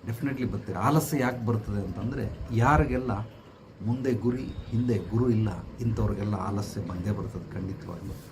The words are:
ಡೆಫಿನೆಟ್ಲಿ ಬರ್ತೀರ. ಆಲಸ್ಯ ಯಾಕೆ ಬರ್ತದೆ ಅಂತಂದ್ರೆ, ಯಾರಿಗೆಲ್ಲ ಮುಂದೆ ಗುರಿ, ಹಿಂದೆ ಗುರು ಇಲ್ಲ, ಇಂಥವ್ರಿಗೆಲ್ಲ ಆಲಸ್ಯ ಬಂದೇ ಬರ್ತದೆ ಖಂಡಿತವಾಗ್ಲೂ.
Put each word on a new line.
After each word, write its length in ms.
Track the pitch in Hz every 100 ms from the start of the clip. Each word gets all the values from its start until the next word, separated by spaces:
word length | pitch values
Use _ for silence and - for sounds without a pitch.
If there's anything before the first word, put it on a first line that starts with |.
| -
ಡೆಫಿನೆಟ್ಲಿ 460 | 113 139 127 120
ಬರ್ತೀರ. 240 | 104 - 87
ಆಲಸ್ಯ 420 | 107 156 151 151
ಯಾಕೆ 280 | 127 120 113
ಬರ್ತದೆ 400 | 110 107 101 95
ಅಂತಂದ್ರೆ, 520 | 95 107 139 107 - -
ಯಾರಿಗೆಲ್ಲ 600 | 113 123 156 147 127 127 101 110 - - - - - 104
ಮುಂದೆ 260 | 127 135
ಗುರಿ, 320 | 113 113 127 - - -
ಹಿಂದೆ 300 | 117 123 107
ಗುರು 320 | 87 110 123
ಇಲ್ಲ, 180 | 110 107 87 - -
ಇಂಥವ್ರಿಗೆಲ್ಲ 540 | 117 110 107 98 104
ಆಲಸ್ಯ 460 | 101 92 101 104 -
ಬಂದೇ 300 | 85 90 87
ಬರ್ತದೆ 420 | 104 104 92 82
ಖಂಡಿತವಾಗ್ಲೂ. 640 | 98 95 95 - 85 101 - -